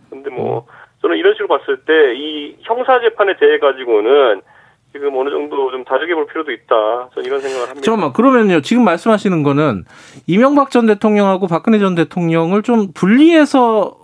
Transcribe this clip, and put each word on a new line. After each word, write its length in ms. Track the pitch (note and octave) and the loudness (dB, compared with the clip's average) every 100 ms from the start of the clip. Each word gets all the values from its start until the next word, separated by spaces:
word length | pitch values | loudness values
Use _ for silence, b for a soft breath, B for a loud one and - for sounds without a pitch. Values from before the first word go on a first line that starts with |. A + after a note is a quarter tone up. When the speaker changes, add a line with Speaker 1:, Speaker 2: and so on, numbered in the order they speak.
| _ | _
Speaker 1:
근데 220 | C3+ C#3 | -16 -12
뭐 300 | - - A2+ - | -8 -6 -8 -10
Speaker 2:
음. 60 | B B _ | B B _
Speaker 1:
저는 160 | - E3 | -4 0
이런 160 | F#3 | 0
식으로 140 | G#3+ G3+ | -2 -2
봤을 300 | - - - | -4 -4 -6
때 300 | - D#3 C3+ | 0 2 2
이 420 | C3 D3+ D3+ D3 - | 0 -8 -10 -14 -16
형사재판에 720 | - A#3+ B3+ B3 A#3 - G3+ F#3 | -8 -4 0 0 0 -2 -2 2
대해 220 | D3 D3+ | 2 2
가지고는 800 | C#3+ C3 A#2+ G#2+ A2 C#3+ B2+ G2 b b b b _ | 0 -2 -2 0 2 4 2 0 b b b b _
지금 240 | C#3+ C#3+ C3 | -8 -6 -4
어느 120 | C#3 | -4
정도 440 | D3 D3 C#3 C3 | -6 -6 -4 -4
좀 100 | B2+ | -6
다르게 300 | B2 C3+ E3 | -4 -4 -2
볼 120 | E3 C#3+ | -4 -4
필요도 240 | D#3+ D3+ | -8 -8
있다. 560 | A2+ _ A#2 G#2+ A#2+ B2 | -12 _ 0 0 -4 -8
저는 120 | C3+ B2+ | -10 -6
이런 140 | C#3 | -6
생각을 280 | C3+ C3 A#2+ | -6 -8 -8
합니다. 160 | C#3 | -4
Speaker 2:
잠깐만, 280 | G3+ A3 D3+ | -2 -2 -2
그러면요. 480 | B2+ C4 B3 G#3 E3 | 0 2 4 2 0
지금 240 | - A#3+ | 0 2
말씀하시는 580 | G#3+ E3 A3+ G#3 G3+ E3+ | 2 2 0 0 0 0
거는 400 | C#3+ C#3+ D3+ G2 - B B B - | 0 0 0 -2 -8 B B B -2
이명박 420 | F#3 C4+ C#4+ C#4 | 2 2 2 2
전 160 | B3 A3+ | 2 2
대통령하고 640 | G3+ A3 G#3 G3 F#3 F#3+ | 2 2 2 2 0 -2
박근혜 320 | E3+ - G#3+ | -2 2 2
전 160 | F#3+ E3+ | 2 0
대통령을 680 | D#3 F3+ E3 E3 E3 G3+ | -2 -2 0 0 0 -2
좀 300 | G#3+ A#3 G3 | 0 0 0
분리해서 1040 | - F3+ B3 D#4+ E4 C#4+ C4+ A#3+ A3 F3 - | -2 2 4 6 4 4 2 2 2 -2 -8